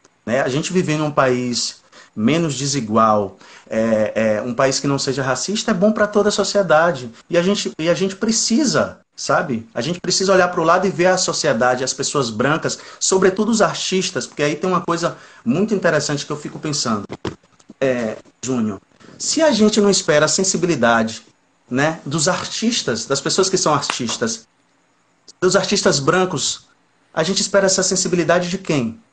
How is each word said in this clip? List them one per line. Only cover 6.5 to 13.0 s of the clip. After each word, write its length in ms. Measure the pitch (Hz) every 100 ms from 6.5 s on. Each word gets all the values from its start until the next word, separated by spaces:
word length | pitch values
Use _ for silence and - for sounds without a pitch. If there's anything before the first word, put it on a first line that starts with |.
| 202 185 156 175 139 123 - -
E 80 | 170
a 60 |
gente, 300 | 180 202 190 -
e 120 | 165
a 40 |
gente 220 | 170 196 -
precisa, 840 | 226 220 - 226 269 143 98 - _
sabe? 540 | - - 151 165 113 113
A 60 | 123
gente 200 | 127 175
precisa 320 | 180 - 190
olhar 160 | 190 180
pro 140 | 180
lado 240 | 160 185 196
e 40 |
ver 160 | 147 180
a 120 | 180
sociedade, 680 | - 151 151 120 123 127
as 80 | 131
pessoas 380 | - 127 147 120
brancas, 480 | 107 127 160 135 - -
sobretudo 520 | -